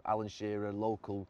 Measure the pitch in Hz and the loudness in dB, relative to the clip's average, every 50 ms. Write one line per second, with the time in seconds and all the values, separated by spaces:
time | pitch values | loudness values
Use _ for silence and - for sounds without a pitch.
0 | - - 110 110 110 104 - - 107 104 104 104 104 104 101 101 107 110 110 104 | 0 2 2 2 2 -2 -4 -4 -2 0 0 0 0 -2 0 0 2 2 0 0
1 | - - 101 98 95 | -2 -4 -4 -4 -4